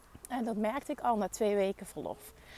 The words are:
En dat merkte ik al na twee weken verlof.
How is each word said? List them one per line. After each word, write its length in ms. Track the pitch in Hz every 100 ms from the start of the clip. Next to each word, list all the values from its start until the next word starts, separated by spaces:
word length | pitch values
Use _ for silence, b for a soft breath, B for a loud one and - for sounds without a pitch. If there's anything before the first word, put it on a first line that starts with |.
| - - -
En 160 | 254
dat 120 | 226 214
merkte 360 | 214 269 -
ik 100 | 285
al 160 | 247 220
na 100 | 185
twee 280 | - 214 202
weken 300 | 196 - 196
verlof. 480 | 151 123 - - - B